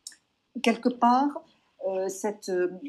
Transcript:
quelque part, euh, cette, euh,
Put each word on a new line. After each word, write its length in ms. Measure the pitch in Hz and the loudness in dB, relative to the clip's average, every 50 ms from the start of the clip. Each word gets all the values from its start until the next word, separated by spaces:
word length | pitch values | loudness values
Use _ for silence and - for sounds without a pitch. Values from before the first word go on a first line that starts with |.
| _ - - _ _ _ _ _ _ _ - 240 | _ -20 -20 _ _ _ _ _ _ _ -10 -2
quelque 280 | - 240 220 233 - 247 | 0 0 0 2 0 -2
part, 520 | 247 - 240 240 247 262 285 294 285 330 - _ _ _ _ _ _ - - | 0 2 4 4 6 4 4 2 0 -4 -10 _ _ _ _ _ _ -8 -6
euh, 200 | 190 190 190 190 | -4 -2 -2 -2
cette, 420 | 196 190 - - 208 208 - - 208 | -4 -4 -4 -4 -4 -4 -6 -6 -4
euh, 200 | 185 180 180 180 180 - 285 | -2 0 0 -2 -4 -8 -12